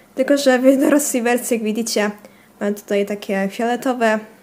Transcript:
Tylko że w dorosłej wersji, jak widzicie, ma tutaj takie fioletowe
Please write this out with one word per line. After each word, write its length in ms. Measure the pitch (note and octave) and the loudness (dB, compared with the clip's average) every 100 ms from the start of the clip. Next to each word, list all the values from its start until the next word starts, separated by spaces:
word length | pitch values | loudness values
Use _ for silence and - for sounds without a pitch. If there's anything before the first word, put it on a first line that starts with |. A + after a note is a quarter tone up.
| _ - | _ -4
Tylko 220 | C4 C#4+ | 0 2
że 220 | C#4 B3+ | 4 4
w 200 | C4 C4+ | 4 4
dorosłej 440 | D4+ D4 C#4+ B3+ | 4 2 2 -2
wersji, 340 | A#3 B3 B3 A#3 | 0 -2 -2 -2
jak 60 | |
widzicie, 480 | G#3+ G#3+ A3+ - G#3 G#3 - - _ - | -2 -4 -4 -2 -2 -4 -16 -20 _ -8
ma 120 | G#3 | -6
tutaj 340 | G#3 - G3+ G3+ | -4 -2 -2 -2
takie 440 | G#3 - G3 G3 | -6 -6 -4 -4
fioletowe 680 | G3 A#3 B3 C4 B3 A3+ A3 G#3+ - | -4 -4 -2 -2 0 0 0 -4 -20